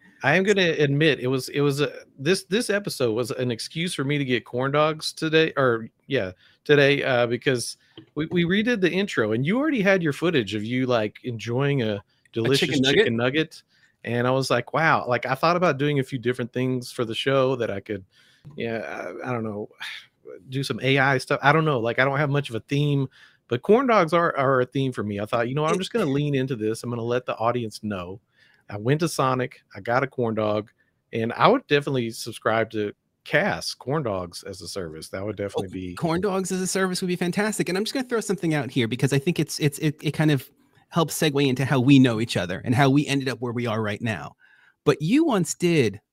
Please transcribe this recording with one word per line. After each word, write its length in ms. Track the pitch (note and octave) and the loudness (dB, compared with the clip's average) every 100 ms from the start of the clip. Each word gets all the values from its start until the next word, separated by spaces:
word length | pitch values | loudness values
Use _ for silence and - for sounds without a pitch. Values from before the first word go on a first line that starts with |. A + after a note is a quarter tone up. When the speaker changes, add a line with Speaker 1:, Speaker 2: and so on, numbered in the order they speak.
| - _ | -20 _
Speaker 1:
I 140 | B2+ E3 | 2 4
am 80 | |
gonna 320 | F#3+ G3 F3 D3+ | 4 4 2 2
admit 440 | C#3+ C#3+ D#3+ C3 | 2 4 2 2
it 60 | B2+ | 0
was, 220 | C3 - | -2 -2
it 120 | C#3+ | 0
was 200 | C#3+ C#3 | 0 2
a, 100 | C3 - - - | -2 -4 -18 -6
this, 240 | C#3 F#3+ | -2 -2
this 260 | - G#3 A#3+ | 0 -2 0
episode 440 | G3 G3+ - B2 | -2 -4 -2 0
was 180 | G#2+ A#2 | 0 -2
an 180 | B2 B2 | -2 -4
excuse 460 | A2+ - D#3+ F3 - | -4 -6 -6 -6 -4
for 80 | |
me 160 | C3+ D3 | -2 -2
to 60 | C3+ | 0
get 200 | A#2+ - | -2 -2
corn 260 | B2 C3+ | -4 0
dogs 400 | D3 D3+ D#3 - | 2 0 0 -8
today, 420 | - D#3+ D#3+ D#3+ - | -6 0 2 2 2
or 320 | C3 A2+ A2+ - - | 2 2 -4 -16 -4
yeah, 280 | C3+ F#2 F2+ _ _ - | -2 -2 -8 _ _ 4
today, 360 | C#3+ C#3 C#3 | 6 6 4
uh, 240 | C3 B2 A#2+ | 2 2 2
because 520 | A#2 - B2+ - - _ - - | 0 0 0 -2 -12 _ -20 -14
we, 140 | - D#3+ | -8 -2
we 160 | F3+ E3+ | 0 2
redid 340 | G3 A3+ A#3+ | 2 0 0
the 100 | F3+ | 0
intro 400 | E3+ G3+ - G#2+ | 0 -2 0 0
and 120 | A2+ | 0
you 140 | C#3 A#3 | 0 0
already 240 | D#4 C#4 | 0 2
had 220 | F#3+ F#3+ | 2 2
your 100 | E3 | 2
footage 400 | C#3 E3 D#3+ G2 | 0 0 0 0
of 100 | G#2 | -4
you, 220 | G#2+ B2+ B2+ | -4 -2 0
like, 320 | A#2+ G#2+ - | 0 0 -4
enjoying 580 | B2 A2+ G#2+ A#2+ C#3+ C#3 | -10 -8 -4 -2 0 0
a 220 | A2 G2+ - _ _ | 0 -4 -8 _ _
delicious 280 | A#2 A#2 C#3 F3 | -4 2 2 2
Speaker 2:
chicken 160 | D3 | 2
nugget? 140 | C3 D3 | 4 4
Speaker 1:
chicken 180 | C#3 A2+ | 4 2
nugget. 460 | B2 D3 D#3 - _ _ _ _ | 0 0 -4 -8 _ _ _ _
And 240 | - A#2+ B2 | -6 -2 2
I 20 | |
was 220 | C3 C3 | 0 2
like, 200 | B2 - | 0 0
"Wow." 360 | C#3 D#3+ B2 A#2+ | 0 4 2 2
Like, 180 | A#2+ B2 | -2 -2
I 80 | |
thought 220 | C3+ E3+ F3 | 0 2 2
about 240 | F3 C3+ | 0 0
doing 180 | D3 D3 | 0 0
a 60 | |
few 160 | B2+ C3 | -2 -4
different 340 | A#2 B2 A#2+ | -4 -4 -4
things 380 | B2+ B2+ B2+ B2 | -4 -2 -4 -6
for 140 | - A2+ | -6 -4
the 100 | A2+ | -2
show 400 | C3+ C3+ C3 C3 | 0 2 2 0
that 160 | A2 | -2
I 80 | G2+ | -4
could, 260 | - G2+ F#2+ _ _ _ D3 D3 | -6 -8 -10 _ _ _ -18 -10
yeah, 220 | A#2 A2+ D2+ G2 - F#2+ | -6 -6 -6 -10 -10 -10
I, 60 | B2+ | -6
I 40 | |
don't 100 | B2 | -6
know, 240 | A2 G#2 G#2+ - - - - | -6 -8 -12 -14 -16 -16 -20
<sighs> 440 | _ - C2+ F#2 | _ -20 -20 -10
do 120 | C3 | -8
some 180 | C3+ A2 | -6 -4
A 160 | C3 C3+ | 0 2
I 180 | C3+ C3 | 2 0
stuff. 220 | - C#3 | 0 2
I 100 | C3+ | 4
don't 140 | D#3+ D#3 | 4 2
know. 140 | C3+ | 0
Like, 180 | A2+ A#2 | 0 2
I 80 | C3+ | 2
don't 140 | C#3 | 2
have 100 | D3 | 0
much 220 | C#3+ C#3+ | -2 -2
of 40 | A2+ | -6
a 40 | |
theme, 480 | - C#3+ D3 C#3+ C3 - - _ _ | -4 -2 0 0 -2 -8 -20 _ _
but 160 | A#2 | -4
corn 240 | - A3 C4+ | 4 4 6
dogs 260 | G#3+ E3+ | 4 4
are, 240 | E3+ E3+ - | 2 2 2
are 240 | C3+ C3 | 2 4
a 40 | B2 | 2
theme 240 | C#3 C3+ | 0 -2
for 100 | B2 | -2
me. 180 | G#2 G2+ | -4 -4
I 60 | A2 | -2
thought, 240 | A#2+ A#2+ | 0 0
"You 60 | C#3 | 0
know 80 | |
what? 80 | D3+ | 0
I'm 80 | F3 | 0
just 120 | F#3 | -2
gonna 140 | A#3 E3 | 0 0
lean 300 | C3+ D3 C#3 | 0 0 0
into 200 | C3 B2 | -2 -2
this. 280 | G#2+ A2+ | -4 -4
I'm 80 | B2 | -6
gonna 100 | A#2+ | -6
let 240 | A#2 B2 C3 | -2 -2 -2
the 100 | - | -2
audience 440 | A2+ B2 A2+ - | 0 0 -4 -8
know." 400 | G#2+ G2 F2+ G2 _ _ _ _ - | -8 -6 -8 -12 _ _ _ _ -14
I 80 | G#2 | -6
went 220 | A2 D3+ | 0 0
to 100 | E3 | 0
Sonic, 540 | - C3 B2+ B2+ - _ G#2 | 0 0 0 -2 -8 _ -10
I 40 | |
got 240 | G2 B2 | -2 0
a 40 | C#3 | 0
corn 280 | - A#2 A2 | -2 -2 0
dog, 340 | G#2+ G#2 G#2+ _ _ _ _ | 0 -2 -4 _ _ _ _
and 220 | B2 A2+ | -6 -4
I 140 | - D3 | 2 4
would 180 | C4 - | 4 2
definitely 460 | C#3+ C#3+ C3 A#2 | 0 2 -2 -4
subscribe 580 | A2+ - G#2+ A#2+ A2 A2 | -6 -12 -6 0 0 0
to 200 | A2 G#2 - _ _ | -2 -6 -8 _ _
Cass, 500 | - D3 G3 E2+ - | -2 0 2 -2 -6
corn 300 | - - D3+ | -10 -6 -4
dogs 400 | A#2+ F#2+ F2 - | -2 -4 -6 -12
as 180 | - F#2 | -14 -14
a 60 | E2+ | -10
service. 420 | G2 E2+ D#2 D#2 | -8 -8 -10 -12
That 160 | G2 G#2 | -8 -8
would 100 | G2+ | -6
definitely 340 | G2+ D#3 F#2 | -6 -6 -8
Speaker 2:
Oh, 40 | |
Speaker 1:
be 220 | F#2 F#2 F2+ | -8 -10 -6
Speaker 2:
corn 260 | D#3+ E3 | -4 -2
dogs 300 | G3 F#3+ F3+ | -2 -2 -2
as 100 | F#3 | -4
a 60 | F#3 | -2
service 340 | G3 F#3+ F3+ | -2 -2 -2
would 60 | F#3 | -4
be 80 | F3 | -2
fantastic. 540 | F3+ F#3+ G#3 G#3 F3 | -2 -2 -2 -2 -2
And 60 | F#3 | -2
I'm 100 | A3 | -2
just 100 | C#4 | -4
gonna 120 | B3+ | -4
throw 140 | A#3 | -4
something 320 | G#3 F#3 E3+ | -2 -2 0
out 160 | D3+ A#2 | 0 0
here 180 | C#3 A2+ | 0 0
because 260 | B2 C3+ | 0 0
I 40 | C#3 | 2
think 220 | D#3 E3+ | 0 -2
it's, 180 | D3+ - | -4 -2
it's, 220 | D3+ - | -2 0
it, 180 | D#3 D3 | -2 -2
it 80 | D#3 | -4
kind 180 | C#3+ D#3 | 0 2
of 180 | C#3+ - _ _ _ _ | 2 -2 _ _ _ _
helps 300 | - D#3+ - | -2 -2 0
segue 260 | D#3+ C#3 C#3+ | 0 2 2
into 200 | B2+ C3 | 2 2
how 140 | C3+ | 2
we 200 | B2 C#3 | 8 8
know 220 | C3 A2 | 8 4
each 160 | A#2 A2 | -2 -2
other 240 | F2+ F#2 | -4 -4
and 100 | - | 0
how 160 | B2 C#3 | 4 4
we 160 | C#3 - | 4 2
ended 200 | C#3 C3 | -2 -2
up 140 | A2+ | -6
where 100 | B2+ | -6
we 140 | A#2 A#2+ | -4 -4
are 160 | A2 | -2
right 200 | G#2+ G#2 | -2 -4
now. 320 | A#2 F#2+ C#2+ - _ _ _ _ - | -4 -4 -8 -16 _ _ _ _ 0
But 160 | - | 0
you 240 | D3+ C4+ E4 | 2 2 4
once 280 | G#3+ E3 | 2 0
did 460 | - F3 E3 A2+ G2 - | -2 0 2 2 -2 -8